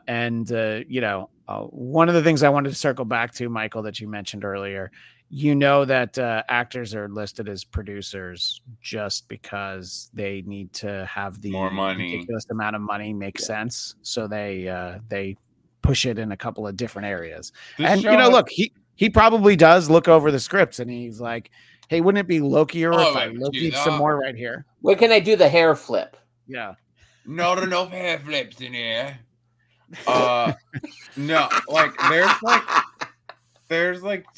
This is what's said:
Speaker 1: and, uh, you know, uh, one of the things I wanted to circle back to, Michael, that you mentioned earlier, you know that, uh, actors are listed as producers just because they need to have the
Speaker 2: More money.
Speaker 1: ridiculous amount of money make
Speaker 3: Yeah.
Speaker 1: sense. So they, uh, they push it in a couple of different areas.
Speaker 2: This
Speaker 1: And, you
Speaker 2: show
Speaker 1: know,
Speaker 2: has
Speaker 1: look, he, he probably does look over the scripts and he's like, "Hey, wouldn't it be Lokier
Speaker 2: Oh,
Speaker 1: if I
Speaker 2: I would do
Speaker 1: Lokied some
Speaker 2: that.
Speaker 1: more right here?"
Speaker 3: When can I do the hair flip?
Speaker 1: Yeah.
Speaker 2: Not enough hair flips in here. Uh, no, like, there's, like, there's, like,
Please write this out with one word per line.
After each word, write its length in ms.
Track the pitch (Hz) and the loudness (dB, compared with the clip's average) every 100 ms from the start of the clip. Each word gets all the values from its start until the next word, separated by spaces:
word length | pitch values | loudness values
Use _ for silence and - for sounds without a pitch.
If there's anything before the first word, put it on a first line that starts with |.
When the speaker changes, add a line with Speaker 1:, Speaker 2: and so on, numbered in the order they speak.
| - | -4
Speaker 1:
and, 440 | 120 120 117 113 | -4 -4 -4 -4
uh, 280 | 117 110 110 - | -4 -4 -6 -6
you 140 | 127 | -4
know, 300 | 110 98 95 _ - | -2 -4 -8 _ -12
uh, 140 | 104 | -10
one 460 | - - 127 156 165 | -10 -12 -4 2 4
of 60 | |
the 80 | 170 | 6
things 220 | 156 147 | 4 4
I 40 | 147 | 4
wanted 200 | 143 139 | 4 0
to 80 | - | -2
circle 280 | 147 131 | -4 -2
back 300 | 113 117 120 | -4 -4 -4
to, 140 | - 120 | -6 -8
Michael, 340 | 113 107 113 | -6 -6 -8
that 160 | 107 101 | -10 -10
you 60 | 107 | -12
mentioned 360 | 104 95 101 | -10 -10 -10
earlier, 480 | 101 98 98 98 92 _ - _ _ | -8 -8 -8 -8 -12 _ -20 _ _
you 280 | 139 147 143 | -4 0 2
know 280 | 143 143 | 4 4
that, 320 | 135 131 117 131 | 2 0 0 -4
uh, 240 | 120 110 120 | -4 -4 -2
actors 460 | 120 120 127 110 | -2 -2 -8 -10
are 140 | 107 104 | -10 -10
listed 400 | 104 104 - 104 | -10 -10 -10 -12
as 160 | 95 | -12
producers 960 | - 113 101 101 98 98 92 90 - - 127 110 | -10 -12 -10 -12 -12 -12 -14 -8 -8 -8 -16 -20
just 480 | - 113 101 - _ | -12 -8 -6 -8 _
because 800 | 107 - 101 98 95 90 - - | -18 -12 -10 -10 -10 -14 -16 -16
they 280 | 107 101 98 95 | -8 -8 -8 -10
need 260 | 101 92 | -12 -12
to 320 | - 101 98 92 | -12 -10 -8 -10
have 340 | 101 98 98 | -10 -10 -10
the 100 | 101 | -10
Speaker 2:
More 180 | 95 95 | -6 -6
money. 420 | 95 95 92 87 | -4 -4 -4 -6
Speaker 1:
ridiculous 340 | 87 87 113 - | -8 -8 -10 -8
amount 260 | 110 107 107 | -6 -6 -6
of 60 | |
money 300 | 104 104 107 | -8 -8 -8
make 280 | 104 98 - | -10 -10 -10
Speaker 3:
Yeah. 40 | - | -8
Speaker 1:
sense. 500 | 107 117 - - - | -6 -8 -10 -14 -16
So 260 | - 120 107 | -10 -8 -6
they, 400 | 104 104 95 92 | -6 -6 -8 -8
uh, 320 | 90 90 92 110 | -8 -10 -12 -10
they 280 | 98 98 95 _ _ _ _ | -8 -8 -10 _ _ _ _
push 240 | - 131 127 | 0 0 -2
it 100 | 113 | -4
in 100 | 110 | -6
a 60 | 98 | -8
couple 280 | 120 104 104 | -8 -8 -10
of 80 | 95 | -6
different 300 | 117 98 101 | -8 -8 -8
areas. 420 | 92 82 78 - _ - - | -6 -8 -14 -18 _ -20 -2
Speaker 2:
This 140 | 156 | 2
Speaker 1:
And, 120 | 196 | 2
you 60 | 208 | 4
Speaker 2:
show 60 | - | 6
Speaker 1:
know, 60 | 247 | 8
Speaker 2:
has 40 | |
Speaker 1:
look, 160 | 247 - | 6 4
he, 220 | - 220 _ _ | -2 -4 _ _
he 160 | _ 214 | _ 2
probably 460 | 220 226 226 202 180 | 6 6 8 6 8
does 340 | 160 180 151 | 10 8 8
look 160 | 165 170 | 6 8
over 240 | 160 151 | 6 6
the 80 | 135 | 0
scripts 400 | - 196 165 - | -2 0 0 0
and 100 | 120 | -10
he's 320 | 120 120 107 | -8 -12 -10
like, 300 | 117 117 - _ _ _ _ | -8 -8 -10 _ _ _ _
"Hey, 120 | 165 | 2
wouldn't 200 | 175 202 | 4 2
it 80 | 180 | 2
be 100 | 165 | 0
Lokier 560 | 139 143 156 165 165 | 2 2 2 0 2
Speaker 2:
Oh, 160 | 170 165 | 4 4
Speaker 1:
if 60 | - | 2
I 80 | |
Speaker 2:
I 40 | 113 | -4
would 100 | 117 139 | -4 -6
do 160 | 131 165 | -2 -2
Speaker 1:
Lokied 60 | |
some 200 | 139 151 | 0 0
Speaker 2:
that. 40 | 151 | 2
Speaker 1:
more 180 | 151 147 | 0 0
right 160 | 135 117 | -4 -8
here?" 280 | 120 131 - _ | -10 -12 -16 _
Speaker 3:
When 160 | - 196 | 2 4
can 140 | 233 | 6
I 80 | 220 | 6
do 160 | 175 | 4
the 140 | 202 151 | 6 6
hair 260 | 170 165 | 6 4
flip? 420 | 147 - 107 - _ _ _ _ | 2 0 -4 -4 _ _ _ _
Speaker 1:
Yeah. 280 | 127 104 95 _ _ _ _ | -14 -12 -16 _ _ _ _
Speaker 2:
Not 360 | - 165 175 185 | -14 -4 0 0
enough 300 | 185 180 180 | 0 -2 -4
hair 300 | 185 180 156 | -6 -6 -6
flips 400 | 143 143 110 - | -4 -6 -6 -12
in 140 | 127 | -12
here. 440 | 123 117 113 139 131 _ _ _ _ _ _ _ - - | -8 -6 -4 -6 -10 _ _ _ _ _ _ _ -8 0
Uh, 460 | 123 123 120 117 127 _ 143 - - - 135 | 2 2 2 0 -4 _ -14 -14 -20 -18 -10
no, 320 | 147 160 139 117 - | -2 0 2 -2 0
like, 240 | 156 147 - 170 | 0 0 0 0
there's, 200 | 160 185 - | 2 2 2
like, 200 | 226 - - 165 - _ - _ _ - _ _ _ | 2 0 2 -2 -2 _ -16 _ _ -20 _ _ _
there's, 340 | 165 180 180 | -2 -2 -4
like, 220 | 196 196 - | -6 -8 -10